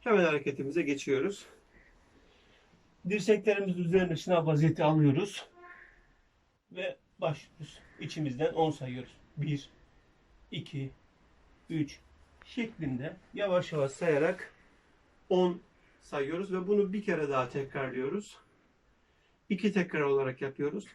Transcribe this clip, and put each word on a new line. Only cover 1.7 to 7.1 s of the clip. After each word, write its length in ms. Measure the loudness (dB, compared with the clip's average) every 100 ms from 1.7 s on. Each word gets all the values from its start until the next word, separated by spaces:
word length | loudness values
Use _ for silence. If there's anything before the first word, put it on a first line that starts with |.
| -20 -20 _ _ _ _ _ _ _ _ _ _ _ -4
Dirseklerimiz 680 | -2 2 4 4 2 0 -2
üzerine 360 | 2 2 2 0
şınav 300 | 2 2 4
vaziyeti 380 | 4 4 4
alıyoruz. 680 | 4 6 6 4 0 -6 -14 -20 -20 -20 -20 _ _ _ _ _ _ _ _
Ve 260 | -8 -8 -8 _